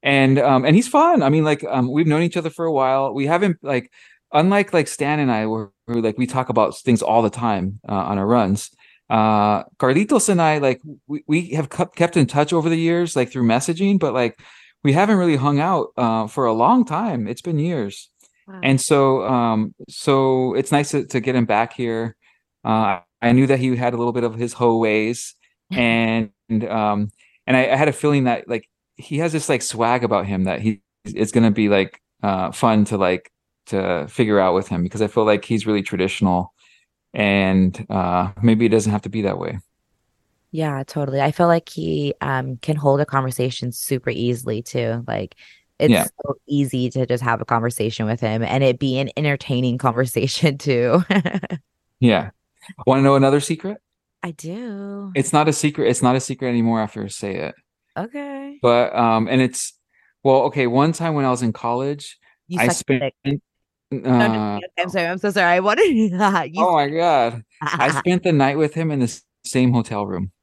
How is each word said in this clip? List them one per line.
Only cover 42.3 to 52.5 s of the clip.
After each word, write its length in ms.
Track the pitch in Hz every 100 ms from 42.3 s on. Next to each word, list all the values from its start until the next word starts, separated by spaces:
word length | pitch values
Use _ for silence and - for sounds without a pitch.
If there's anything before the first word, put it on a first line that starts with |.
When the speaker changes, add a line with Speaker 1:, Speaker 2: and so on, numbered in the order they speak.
| 131 131 123
Speaker 2:
can 180 | - 151
hold 240 | 143 139
a 40 | 147
conversation 680 | 139 131 127 127 - 123
super 380 | 117 - 131 -
easily 520 | 98 120 120 127 110
too. 400 | 120 131 117 117 117
Like, 280 | 104 95 _ - _ _ _
it's 120 | -
Speaker 1:
Yeah. 140 | 104 - _ -
Speaker 2:
so 100 | 139 -
easy 420 | 143 139 131 123
to 140 | 131 127
just 180 | 127
have 160 | 123 117
a 40 | -
conversation 600 | 120 117 120 110 - 107
with 120 | 117
him 220 | 113 113
and 220 | 113 131
it 160 | 135 123
be 180 | 139 127
an 100 | 139 -
entertaining 600 | 151 139 - 127 127 120
<laughs> 0 |
conversation 800 | 131 117 127 - 127 - 165 139
too. 460 | 147 123 120 160 175
<laughs> 320 | 202 175 190 - 165 _ _ _ _
Speaker 1:
Yeah. 300 | 123 98 98 _ _